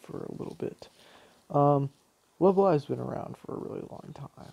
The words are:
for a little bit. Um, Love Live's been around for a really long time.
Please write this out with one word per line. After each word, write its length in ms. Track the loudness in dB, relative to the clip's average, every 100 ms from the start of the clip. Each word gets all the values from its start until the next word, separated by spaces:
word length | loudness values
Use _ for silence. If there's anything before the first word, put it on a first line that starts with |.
for 240 | -14 -10 -10
a 60 |
little 240 | -8 -10 -8
bit. 300 | -8 -8 -16 _ -20 -20 -20 _ -2
Um, 420 | 4 6 6 2 -6 _ _ _ 2
Love 160 | 4 6
Live's 280 | 4 4 0
been 140 | -4
around 380 | -4 -6 -8 -12
for 180 | -12 -10
a 40 |
really 260 | -8 -8 -10
long 240 | -14 -16
time. 380 | -16 -16 -16 -20